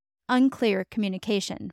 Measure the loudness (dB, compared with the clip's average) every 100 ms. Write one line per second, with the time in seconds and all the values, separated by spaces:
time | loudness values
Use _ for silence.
0 | _ _ 0 4 4 2 0 0 -2 -4
1 | -4 -4 -2 -2 -2 -8 -12